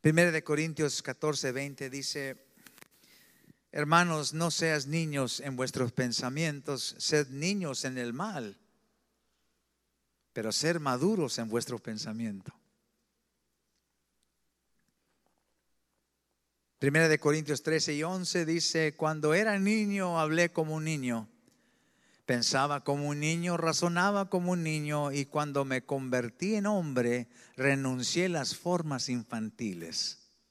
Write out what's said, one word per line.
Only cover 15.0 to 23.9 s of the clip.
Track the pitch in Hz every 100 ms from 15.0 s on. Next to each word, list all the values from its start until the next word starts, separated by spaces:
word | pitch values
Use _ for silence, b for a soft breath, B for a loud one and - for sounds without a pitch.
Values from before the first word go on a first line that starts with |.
| _ _ _ _ _ _ _ _ _ _ _ _ _ _ _ _ _ _
Primera | 135 151 165
de | 156
Corintios | 147 156 147 143
trece | - 160 156
y | 147
once | 160 185 175 180 160
dice, | 165 - 165 156 147
cuando | 156 156 151
era | 165 220 202
niño | 190 220 208 202 185 165
hablé | 156 160 170
como | 170 156 156
un |
niño, | 156 156 127 117 107 _ _ b b b b b b b
pensaba | - 123 117 135 143 143
como | 135 143 147
un | 147
niño, | 151 165 175 170
razonaba | 165 147 175